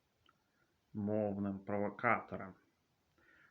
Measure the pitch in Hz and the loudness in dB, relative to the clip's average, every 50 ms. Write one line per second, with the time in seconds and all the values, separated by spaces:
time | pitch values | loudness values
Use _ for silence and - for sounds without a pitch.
0 | _ _ _ _ _ _ _ _ _ _ _ _ _ _ _ _ _ _ - 107 | _ _ _ _ _ _ _ _ _ _ _ _ _ _ _ _ _ _ -4 -2
1 | 101 104 107 110 107 104 98 101 101 101 98 98 - - 104 101 101 101 101 - | 0 2 2 2 2 2 0 0 -2 -2 -2 -4 -4 -2 0 0 0 0 -2 0
2 | - 120 110 92 92 - 95 92 98 95 92 _ _ _ _ _ _ _ _ _ | 2 4 4 2 0 -4 -8 -8 -8 -8 -12 _ _ _ _ _ _ _ _ _
3 | _ _ _ _ - - - - - - | _ _ _ _ -20 -20 -20 -20 -20 -20